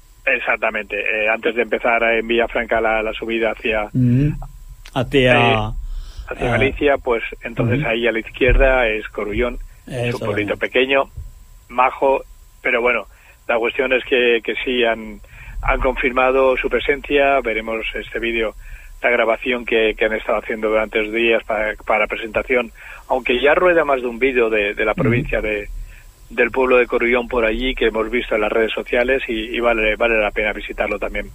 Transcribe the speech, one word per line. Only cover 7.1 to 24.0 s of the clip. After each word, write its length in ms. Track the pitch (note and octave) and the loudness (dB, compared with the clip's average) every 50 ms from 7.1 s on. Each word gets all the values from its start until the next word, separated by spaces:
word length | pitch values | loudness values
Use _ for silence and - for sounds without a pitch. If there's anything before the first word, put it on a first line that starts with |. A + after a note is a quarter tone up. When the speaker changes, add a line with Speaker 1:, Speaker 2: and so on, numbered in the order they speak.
| A#2+ A2+ - - - - - | -2 -2 -2 -6 -10 -10 -12
Speaker 1:
entonces 340 | B2 A#2 - - A#2 A#2+ C3+ | -8 -4 -2 0 0 0 0
Speaker 2:
Ujú. 100 | D3 A#2 | 0 0
Speaker 1:
ahí 200 | A2+ A#2 A#2 A#2 | 0 0 0 0
a 40 | A2 | 0
la 60 | A2+ | -2
izquierda 720 | A2 - - - C#3 B2 B2 C3+ C3+ C3+ C3 B2+ B2 A2+ | -4 -6 -4 0 2 4 6 6 6 6 6 4 2 2
es 200 | G#2+ G#2+ G#2 - | 0 -2 -6 -8
Corullón, 500 | - - G#2 G#2 G#2 A2 A#2+ A#2+ B2 - - - - - - | -6 -6 -6 -4 -2 -2 -2 -2 -2 -6 -10 -14 -18 -20 -14
es 60 | - D#3+ | -10 -6
un 80 | B2 A#2 A#2+ | -4 -4 -2
Speaker 2:
Eso 100 | A#2+ B2 | -4 -4
Speaker 1:
pueblito 360 | A#2 A2 G#2 G#2 G#2+ G2+ - | -4 -2 -2 -2 -2 -2 -2
Speaker 2:
es. 40 | G#2 | -4
Speaker 1:
pequeño, 460 | - A2 - B2+ C3 C3 C3+ C3+ C#3 - - - - - - - - - - - - - | -4 0 2 2 2 4 2 2 0 0 -6 -12 -14 -14 -16 -20 -20 -20 -20 -20 -20 -6
majo, 560 | B2 B2 B2+ C3 - - C#3 C3+ C3+ C3+ - - - - - - - - | 0 0 2 2 2 2 2 2 2 2 -2 -6 -16 -20 -20 -20 -16 -8
pero 200 | - C3+ B2 A#2+ A#2 | -4 -2 0 2 2
bueno, 240 | B2 A#2+ A2+ G2 - - - - - - - - | 2 0 0 -4 -8 -14 -20 -20 -20 -20 -10 -4
la 100 | - A#2+ A#2 | -2 0 0
cuestión 340 | A2+ A#2+ - - C3+ C3 C3 | 0 0 0 0 0 2 0
es 100 | B2 - | 0 0
que, 360 | - C#3+ B2 B2 A#2+ A#2+ A#2 - | 2 2 2 4 4 2 2 0
que 120 | - A2 - - | -2 -6 -4 -4
sí 180 | C3+ B2+ B2 A#2 | -2 0 0 2
han, 380 | A2+ A2+ A2+ A2 A2 G#2+ G2+ - - - - - - - - - | 0 0 -2 -6 -10 -14 -16 -18 -20 -20 -20 -18 -12 -10 -4 -2
han 160 | - C3+ C3+ | 0 0 0
confirmado 760 | - C3 B2 - - - B2 C3 B2+ C3 C3 C3+ C3+ C3 B2+ | 0 0 0 0 -2 -2 0 2 2 4 4 4 4 4 2
su 120 | B2+ - C3 | 2 0 -2
presencia. 720 | B2+ A#2 - - C#3+ C#3 B2+ - C#3+ C#3+ C#3 C#3 C#3 C3+ | -2 0 0 0 -2 -2 -2 0 2 2 4 4 2 2
Veremos 460 | B2 A#2 A2 A2 A2 A2+ A2+ A2+ G#2+ - - | 0 -2 -4 -4 -4 -6 -6 -6 -6 -8 -8
este 240 | A2 G#2 - - A#2 | -10 -10 -8 -8 -6
vídeo, 380 | A2+ A#2 A#2 A#2 A2 G#2 G#2 - - - - - - - - - | -4 -4 -2 -2 -2 -4 -6 -8 -14 -16 -16 -16 -16 -18 -8 -2
la 100 | - B2+ | 0 2
grabación 540 | A#2+ A#2+ A#2 A2 A2+ A2+ - A#2+ B2 B2 A#2+ | 2 4 4 2 0 0 -2 -2 -4 -4 -2
que, 300 | A2 A#2 A2+ A2 A2 G#2 | 0 0 2 2 2 2
que 100 | - A#2 | 0 0
han 60 | A2 A2 | 0 0
estado 260 | G#2+ - - A#2 G#2+ | -2 -2 -2 -2 -2
haciendo 300 | - - A#2+ A2 G#2+ A2 | -2 -4 -4 -4 -2 0
durante 300 | G#2+ A2 A2 G#2+ G#2 A2+ G#2+ | 2 0 0 0 -2 -2 -2
los 80 | G#2+ G#2+ | -2 0
días 300 | A#2 A#2 A#2 A2+ G#2+ - | 0 2 2 2 2 0
para, 300 | - A2+ G#2 G#2+ G#2+ G#2 - - | -2 -4 -2 -2 -4 -4 -4 -2
para 200 | - A2+ G#2+ G#2+ G#2 | 0 0 0 0 0
presentación, 640 | - - A2+ A2 G#2 A2+ G#2 - C3 B2 A#2+ A2+ - - - - - - - | -2 -6 -8 -4 -4 -4 -2 0 0 -2 -2 -4 -8 -18 -20 -20 -20 -14 -6
aunque 340 | - C3 C3 A#2+ C3 B2+ B2 | -2 -2 -2 0 0 0 2
ya 140 | C3 C#3+ D3+ | 4 4 4
rueda 300 | D#3+ F3 F3+ F3 E3 D3+ | 4 4 4 4 4 2
más 160 | D3 C#3 C3 | 2 0 0